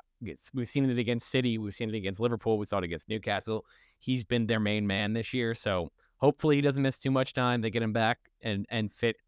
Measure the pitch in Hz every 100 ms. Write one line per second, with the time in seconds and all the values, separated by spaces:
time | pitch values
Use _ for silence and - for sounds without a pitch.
0 | - _ 104 71 - 131 117 143 135 120
1 | 113 117 - 131 123 110 104 - 113 107
2 | 95 95 117 117 113 107 104 101 87 82
3 | - 110 98 98 110 110 - - _ _
4 | - 127 110 120 110 110 104 107 104 98
5 | 104 113 113 127 117 117 107 92 82 -
6 | _ _ 139 - 156 143 143 139 135 -
7 | 135 131 131 - 123 120 110 110 113 110
8 | 110 127 _ _ 117 101 101 113 107 -
9 | 117 -